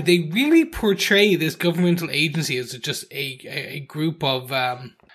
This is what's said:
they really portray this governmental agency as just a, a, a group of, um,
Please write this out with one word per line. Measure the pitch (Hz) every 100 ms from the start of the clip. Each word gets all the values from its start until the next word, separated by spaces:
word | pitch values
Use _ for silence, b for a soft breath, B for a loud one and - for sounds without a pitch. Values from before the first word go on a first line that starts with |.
they | 160 180 156
really | 185 285 330 320
portray | - 220 190 - 202 208 170
this | 156 -
governmental | 175 170 175 170 170
agency | 143 156 160 143 127
as | 120 127
just | 127 131 -
a, | 135 143 127 -
a, | 143 135 143
a |
group | 135 151 156 160
of, | 139 131 127
um, | 135 127 123 127 - _